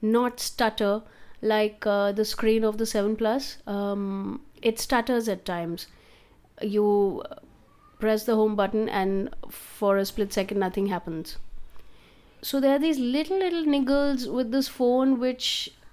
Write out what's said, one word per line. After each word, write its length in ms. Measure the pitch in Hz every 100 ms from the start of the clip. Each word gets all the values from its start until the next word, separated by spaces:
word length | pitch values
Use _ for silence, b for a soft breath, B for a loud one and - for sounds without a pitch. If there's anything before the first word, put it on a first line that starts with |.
not 400 | 214 226 247 247
stutter 640 | - - 226 214 202 214 220 b b b
like, 440 | 214 214 214 214 208
uh, 260 | 202 202
the 120 | 196
screen 400 | 214 - 220 226
of 140 | 220 214
the 80 | 220
seven 280 | 214 202
plus. 440 | 220 220 254 269 - -
Um, 720 | 202 202 202 196 196 196 - - -
it 180 | 233 226
stutters 480 | - 254 254 240 220
at 160 | 180
times. 420 | - 175 170 170 - b b b b b _ -
You 600 | 214 208 208 208 196 151 - - - - - _ - _
press 260 | 214 214
the 120 | 214 220
home 200 | 214 208
button 320 | 196 214 220
and 400 | 196 190 196 202 - -
for 480 | - - - 202 196
a 80 | 196
split 260 | - 202
second 260 | - 190 202
nothing 280 | 185 190 196
happens. 500 | 180 - 160 160 - - - - b b b b b b b
So 180 | - 277
there 180 | 269 277
are 20 |
these 200 | 320 285
little, 400 | 240 269 311 381
little 260 | 370 339
niggles 680 | 311 285 254 277 285 262 247
with 180 | 233 233
this 180 | 269 269
phone 520 | - 247 254 262 254
which, 480 | 254 254 - - - - -